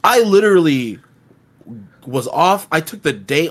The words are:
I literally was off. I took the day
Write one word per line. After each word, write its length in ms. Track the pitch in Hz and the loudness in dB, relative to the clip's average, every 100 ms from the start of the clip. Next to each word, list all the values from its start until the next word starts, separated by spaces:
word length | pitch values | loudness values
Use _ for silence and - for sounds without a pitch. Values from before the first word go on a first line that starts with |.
I 160 | 208 240 | 2 2
literally 760 | 220 196 208 185 165 135 120 95 _ _ _ _ _ _ - 226 196 _ | 4 4 4 4 2 0 -4 -10 _ _ _ _ _ _ -20 -20 -20 _
was 220 | - 127 120 | -8 -6 -4
off. 380 | 151 175 196 - | 0 2 0 -2
I 80 | 156 | -4
took 220 | 160 208 | -4 -6
the 100 | 151 | -6
day 380 | 110 98 143 165 | -6 -4 -2 -2